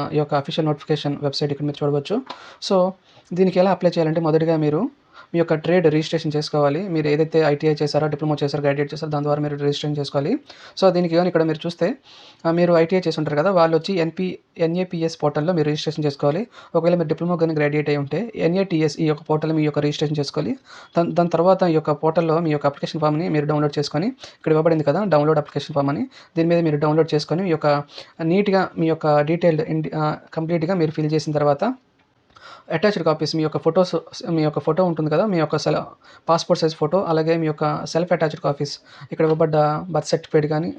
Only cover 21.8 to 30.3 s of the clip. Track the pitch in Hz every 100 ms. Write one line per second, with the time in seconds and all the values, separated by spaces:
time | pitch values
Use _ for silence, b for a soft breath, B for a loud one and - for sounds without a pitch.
21.8 | 151 147 160 170 165 160 165 147 143 -
22.8 | 175 160 151 151 180 151 147 147 147 151
23.8 | 147 151 226 - B B 160 156 165 160
24.8 | 147 170 208 151 151 151 147 147 - 151
25.8 | 139 170 262 B B 165 165 170 160 147
26.8 | 151 156 156 151 - 160 196 156 151 147
27.8 | - B B B 165 196 202 190 175 180
28.8 | 160 160 156 147 147 170 175 156 160 156
29.8 | 156 156 151 147 -